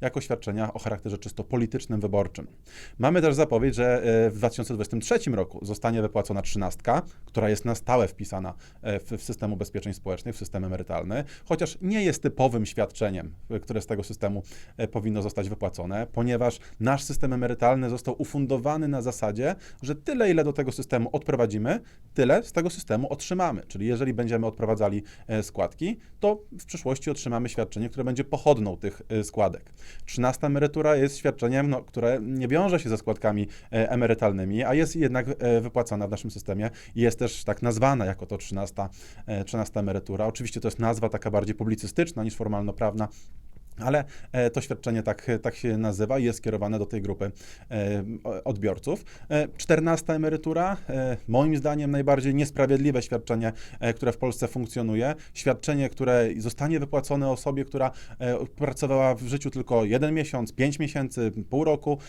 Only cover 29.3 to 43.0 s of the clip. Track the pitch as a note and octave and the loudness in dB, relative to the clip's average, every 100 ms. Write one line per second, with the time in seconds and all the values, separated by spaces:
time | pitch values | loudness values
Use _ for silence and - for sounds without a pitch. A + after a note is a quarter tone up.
29.3 | - G2 - - - - - - - B2+ | 2 2 0 -12 -18 -14 -12 -6 0 0
30.3 | C3 D3 C#3+ C#3+ D#3 D3+ D3 C#3 - C#3+ | 2 0 4 2 4 4 6 4 2 -2
31.3 | - A#2+ C3 C#3+ B2+ - - A#2 B2+ A2 | 0 2 2 2 0 -4 0 2 2 0
32.3 | C3 B2 D3+ G3 F3 A#2+ A2 - G#2+ A2 | -2 2 4 4 2 2 -2 0 0 2
33.3 | G#2 G2+ - - A2 A2+ B2 A#2 A2+ A2 | 2 0 -6 -4 0 2 4 4 4 2
34.3 | G2 F#2 G#2+ B2 D3 D#3+ E3 C3+ B2+ B2 | 2 0 0 2 2 2 2 2 2 -2
35.3 | - A#2+ A#2 A#2 B2 A#2 G#2 G2+ G#2 - | 0 2 2 2 0 0 -2 -2 -4 -6
36.3 | - - G2 A2 - - A#2 A#2 - A#2+ | -8 -4 -2 -2 -6 -6 2 4 4 -2
37.3 | - - G2+ A#2+ A2 C3 C3 F#2+ F#2+ F#2+ | -2 -4 0 0 4 4 4 0 -2 -6
38.3 | G2+ - G2 G2+ - F#2+ - - - - | -8 -6 -6 -4 -6 -8 -8 -18 -12 -6
39.3 | G2+ G2 A2+ G#2 G#2+ G2 F#2+ - G2 A2 | -6 -4 -4 -2 -2 -2 -2 -4 -2 -2
40.3 | - A#2+ A#2 A2 - A2+ A2+ A2 G#2+ A2 | -2 -6 -4 -4 0 0 2 0 -2 0
41.3 | G2+ G2+ G#2 A2 A2 G#2 - E3+ A2+ A2 | 0 0 0 -2 -2 -2 0 0 -2 -4
42.3 | - A2 G2+ G2+ - A2 G#2+ | -4 -4 -2 -4 0 0 0